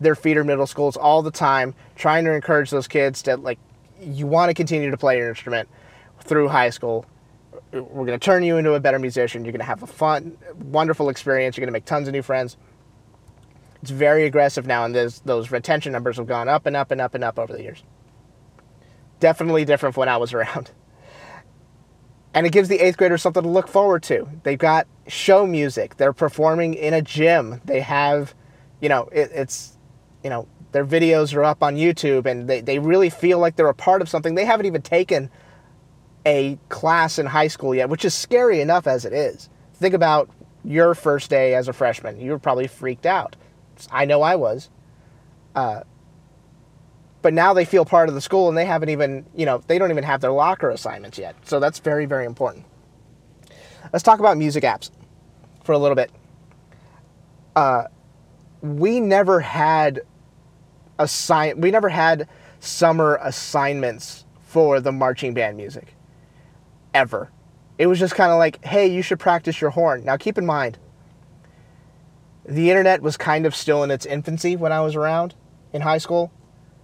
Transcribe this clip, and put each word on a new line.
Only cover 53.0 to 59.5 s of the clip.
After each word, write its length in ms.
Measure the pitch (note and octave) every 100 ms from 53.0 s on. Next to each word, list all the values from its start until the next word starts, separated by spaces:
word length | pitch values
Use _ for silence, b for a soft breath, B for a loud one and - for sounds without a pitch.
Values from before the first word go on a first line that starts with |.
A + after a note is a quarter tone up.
| _ _ _ _ B B B B B
Let's 100 | -
talk 180 | A3+ G#3+
about 160 | G#3 D#3
music 280 | D3+ D3
apps 260 | C3+ G2 - - - _ _ _ - -
for 80 | -
a 60 | D3
little 160 | C#3+
bit. 160 | C3 B2 - _ _ _ _ _ b b b _ _ _ _ _
Uh, 300 | D3+ C#3 B2 A#2 - _ _ _ _ - - D3+
we 340 | D3 F#3+ B3
never 400 | G#3+ G3 F#3+ F3+
had 600 | C#3+